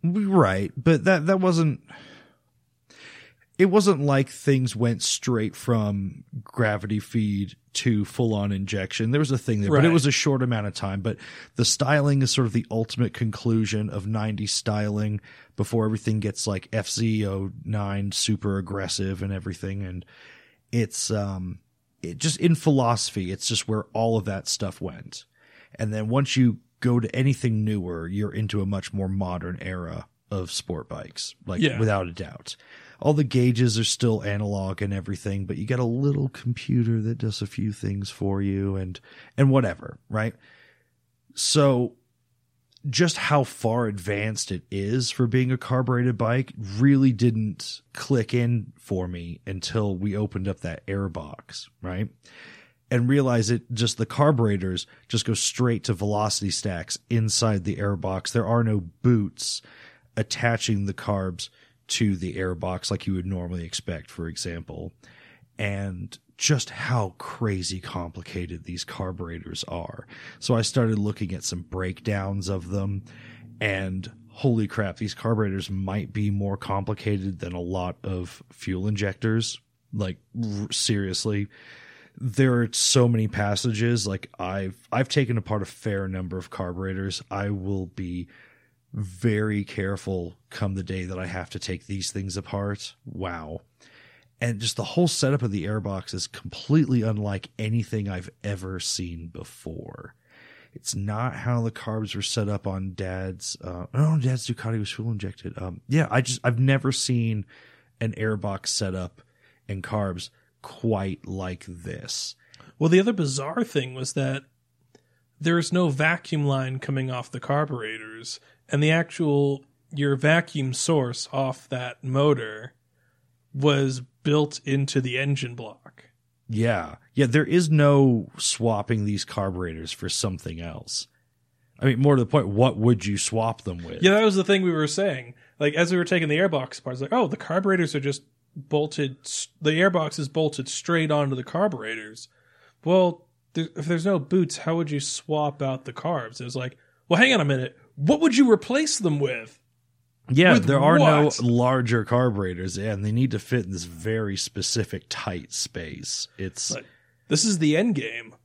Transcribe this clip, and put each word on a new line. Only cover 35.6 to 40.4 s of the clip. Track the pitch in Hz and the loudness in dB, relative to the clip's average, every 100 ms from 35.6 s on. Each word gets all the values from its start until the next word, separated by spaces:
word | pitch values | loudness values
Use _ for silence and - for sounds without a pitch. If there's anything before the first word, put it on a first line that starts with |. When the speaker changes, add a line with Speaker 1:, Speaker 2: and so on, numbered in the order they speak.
| 104 | -2
Speaker 1:
got | 123 | 0
a | 120 | 0
little | 120 139 143 135 | 0 0 2 -2
computer | - 123 120 - 123 117 113 | -4 -6 -6 0 2 2 2
that | 107 117 | 0 -2
does | 113 - | -4 -4
a | 101 | -6
few | - 104 | -4 -4
things | 104 101 101 98 | -4 -4 -4 -6
for | - 98 98 | -4 -2 0
you | 98 98 98 98 | 0 0 -2 -2
and, | 95 92 - - - - | -6 -10 -16 -20 -10 4
and | 139 | 6
whatever, | 131 110 - - - _ | 6 2 -4 -12 -16 _
right? | 107 110 - | -2 -2 -6